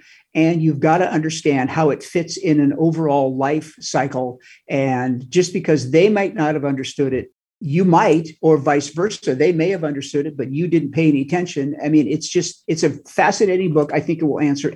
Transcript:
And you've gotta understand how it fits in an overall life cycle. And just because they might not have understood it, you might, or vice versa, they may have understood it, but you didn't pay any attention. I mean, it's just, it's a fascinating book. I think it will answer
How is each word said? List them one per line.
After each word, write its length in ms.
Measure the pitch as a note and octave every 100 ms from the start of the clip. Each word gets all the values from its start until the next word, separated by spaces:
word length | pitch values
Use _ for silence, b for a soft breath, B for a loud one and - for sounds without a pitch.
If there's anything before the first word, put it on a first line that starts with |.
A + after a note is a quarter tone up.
| B B B
And 280 | D#3+ D#3+ E3+
you've 180 | D#3+ C3+
gotta 300 | D#3 E3+ F#3
understand 580 | D#3 D#3 D#3+ D#3 C#3 B2+
how 200 | D#3+ D3+
it 140 | -
fits 340 | - F3+ E3 -
in 220 | F3 D3+
an 120 | C#3 D3+
overall 580 | E3 D#3+ D#3 C#3 C3+ C3
life 360 | C3+ D#3 D3+ -
cycle. 600 | - D3+ C#3 C3+ B2+ B2 b b -
And 600 | C#3 C3+ B2+ C3 B2 B2+
just 240 | F3 F3
because 380 | F#3+ - D3+ B2
they 160 | D#3 G#3
might 260 | G3+ G3 -
not 180 | D3+ D3+
have 80 | C#3+
understood 480 | C3+ B2+ - C3+
it, 180 | B2+ - _ _ -
you 220 | D3+ E3
might, 460 | F#3+ E3 G#3+ D#3 D#3+ -
or 140 | D#3+ D#3
vice 300 | C#3+ D3 -
versa, 480 | D#3+ G#3 - D#3+ C3
they 160 | E3
may 160 | E3 E3+
have 120 | F#3+
understood 420 | D#3 C#3 - C#3+ D3+
it, 120 | C#3
but 160 | C3
you 160 | C#3 F3
didn't 240 | E3 D3+
pay 160 | C3+ D#3+
any 100 | C#3
attention. 520 | C3+ F3 F3 D3 C#3 -
I 60 | D3
mean, 180 | D#3 A#2+
it's 220 | D3+ -
just, 340 | F3+ E3 - -
it's 160 | D#3+
a 80 | D#3+ - -
fascinating 640 | - D#3 - G3+ F3+ F#3
book. 180 | D3+ D3
I 60 | D3+
think 200 | D#3 D#3+
it 40 | D#3
will 140 | A2+
answer 320 | D3 C#3+ D#3